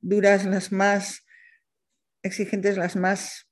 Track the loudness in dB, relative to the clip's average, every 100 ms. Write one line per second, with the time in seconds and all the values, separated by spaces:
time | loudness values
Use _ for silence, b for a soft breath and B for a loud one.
0 | 0 4 6 4 2 -2 -2 0 2 2
1 | -2 -14 _ b b b b _ _ _
2 | _ _ -10 -6 -4 -2 0 0 -2 0
3 | 0 -2 -6 -16 _